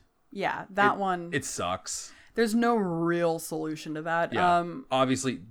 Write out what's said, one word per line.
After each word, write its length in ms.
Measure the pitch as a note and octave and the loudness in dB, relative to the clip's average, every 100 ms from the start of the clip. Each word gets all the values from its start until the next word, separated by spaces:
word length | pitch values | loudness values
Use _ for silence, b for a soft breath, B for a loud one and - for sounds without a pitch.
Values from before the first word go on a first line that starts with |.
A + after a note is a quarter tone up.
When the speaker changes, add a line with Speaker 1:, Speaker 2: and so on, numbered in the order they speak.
| _ _ _ | _ _ _
Speaker 1:
Yeah, 340 | G3 E3+ D#3+ E3+ | -4 -4 -4 -4
that 220 | G3 G3+ | 2 2
Speaker 2:
It, 60 | G3+ | 2
Speaker 1:
one. 300 | F#3+ F3+ E3+ | 0 -2 -2
Speaker 2:
it 100 | D3 | -4
sucks. 720 | - - F2 F#2 - - - B B | -4 -4 -4 -4 -6 -10 -12 B B
Speaker 1:
There's 220 | - A#3 A3+ | 0 2 2
no 200 | A#3 A#3 | 4 2
real 600 | F#3 E3 E3+ E3+ E3+ D#3+ | 2 0 2 2 2 0
solution 560 | - D#3 D#3 D3+ D#3+ D#3 | -4 -6 -6 -6 -8 -8
to 80 | |
that. 280 | E3 E3 E3 | -2 0 0
Speaker 2:
Yeah. 280 | - F3+ F3 | 2 4 4
Speaker 1:
Um, 260 | F3 E3 - | 2 -6 -2
Speaker 2:
Obviously, 520 | C3 C3 B3+ C3 F2 A2 | 2 4 2 0 -4 -8